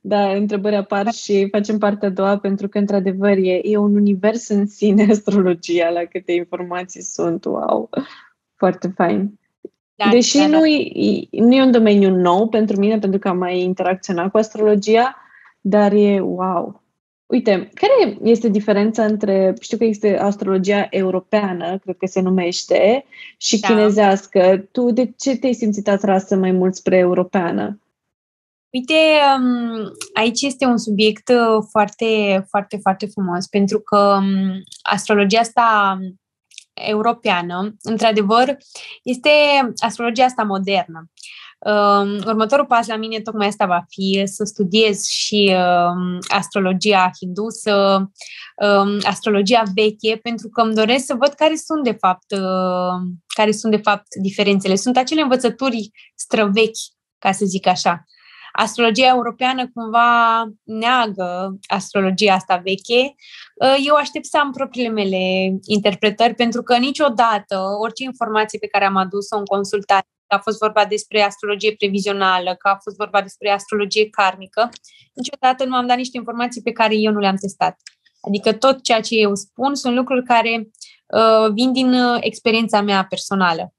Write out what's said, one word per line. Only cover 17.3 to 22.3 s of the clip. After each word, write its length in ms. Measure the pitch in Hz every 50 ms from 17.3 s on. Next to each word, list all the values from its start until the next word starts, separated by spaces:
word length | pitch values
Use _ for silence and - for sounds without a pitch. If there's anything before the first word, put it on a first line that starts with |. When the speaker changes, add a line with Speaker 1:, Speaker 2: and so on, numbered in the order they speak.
| - 254 - 220 196 180 - - _
Speaker 1:
care 440 | - - 427 539 494 370 226 - - -
este 240 | 220 233 220 226
diferența 580 | 233 196 214 208 220 208 202 208 220 220 - 220
între, 480 | 214 214 208 214 202 196 190 190 190 - -
știu 160 | - - -
că 60 | 214 233
există 360 | 226 214 208 - 208 196 -
astrologia 680 | 196 202 202 202 214 190 190 190 185 196 202 202 190 -
europeană, 880 | - 190 190 185 180 185 185 _ - 208 208 190 180 175 165 170 185
cred 200 | 196 _ 190 180
că 80 | _ -
se 140 | 190 - 190
numește, 840 | 185 185